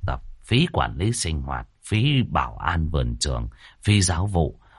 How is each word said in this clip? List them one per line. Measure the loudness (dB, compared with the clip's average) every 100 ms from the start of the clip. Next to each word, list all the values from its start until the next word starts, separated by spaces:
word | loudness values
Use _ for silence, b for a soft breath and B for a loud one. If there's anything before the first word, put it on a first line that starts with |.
| -6
tập, | -6 -10 -16
phí | 0 2 2
quản | 0 -2 0
lý | -2
sinh | 0 -2 -4
hoạt, | -4 -8 -8 _
phí | -2 0 2 2
bảo | 2 0 -2 -4
an | -2 0 0
vườn | 0 0 -2
trường, | -4 -2 -6 b b b
phí | 2 4
giáo | 4 0 0
vụ, | 2 0 -4 b